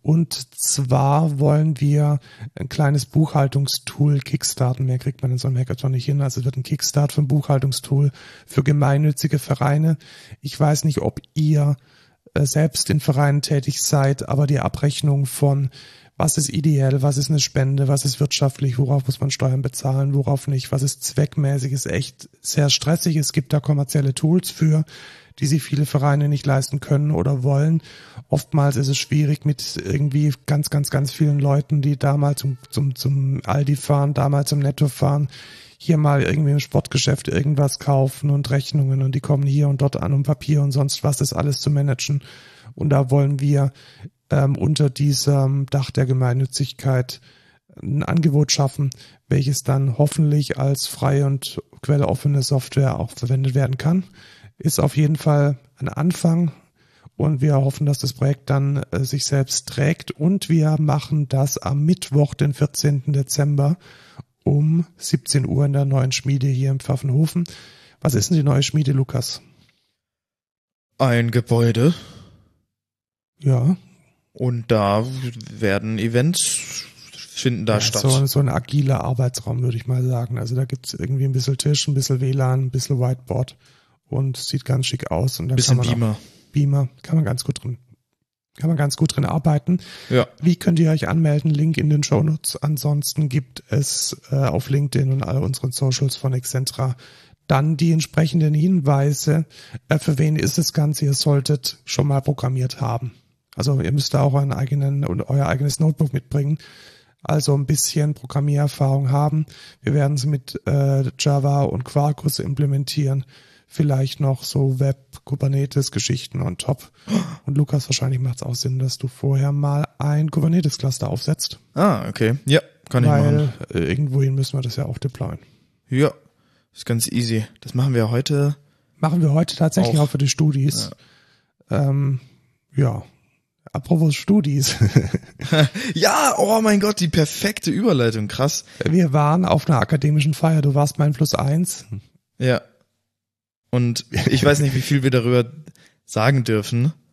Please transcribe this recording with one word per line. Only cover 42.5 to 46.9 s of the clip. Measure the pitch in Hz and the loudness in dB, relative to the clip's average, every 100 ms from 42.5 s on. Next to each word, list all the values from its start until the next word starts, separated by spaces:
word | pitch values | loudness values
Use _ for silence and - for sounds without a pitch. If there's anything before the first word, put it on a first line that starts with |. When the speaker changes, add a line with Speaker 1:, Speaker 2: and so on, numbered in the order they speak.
| - - - | -20 -20 -6
Speaker 1:
Und | 151 | 0
da | 139 131 | 2 2
wollen | 143 139 139 | 2 2 0
wir, | 143 143 139 - - - - _ _ | 2 2 0 -4 -20 -20 -20 _ _
ähm, | 143 139 143 | 0 2 2
unter | - 151 143 | 0 2 0
diesem | 127 143 131 - 139 135 139 135 | 2 0 0 2 2 2 0 -2
Dach | 139 131 | -2 -2
der | - 131 | -2 0
Gemeinnützigkeit | 131 127 127 131 - 135 - 139 | 2 2 0 -2 -4 -6 -4 0